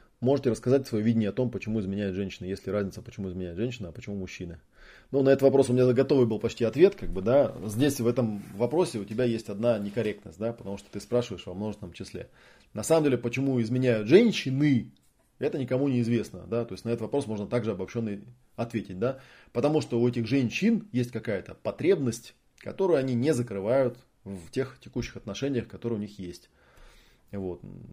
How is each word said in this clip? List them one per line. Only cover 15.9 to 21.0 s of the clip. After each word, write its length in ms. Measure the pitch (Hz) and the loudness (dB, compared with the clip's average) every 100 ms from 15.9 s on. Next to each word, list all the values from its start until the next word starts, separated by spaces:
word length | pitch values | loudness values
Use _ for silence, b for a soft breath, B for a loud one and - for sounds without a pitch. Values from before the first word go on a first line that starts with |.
| 123 | 0
известно, 460 | 113 120 101 92 87 | 2 0 -2 -10 -6
да. 180 | 117 | -4
То 80 | 117 | -4
есть 120 | 120 | -6
на 60 | 113 | -4
этот 120 | 117 | -4
вопрос 240 | 110 143 120 | -2 -4 -2
можно 200 | 107 101 | -4 -2
также 260 | 123 110 | -2 -2
обобщенный 520 | 95 95 120 113 101 - - _ - | -4 -4 -4 -4 -6 -12 -20 _ -8
ответить, 420 | 120 113 - 92 | -6 -4 -6 -4
да. 220 | 117 135 B B B | -4 -4 B B B
Потому 300 | 120 143 156 | -2 2 2
что 180 | 139 120 | 0 2
у 80 | 123 | 2
этих 180 | 120 110 | 2 0
женщин 640 | 139 120 - 208 226 - | 2 2 2 2 2 0
есть 200 | 123 | -2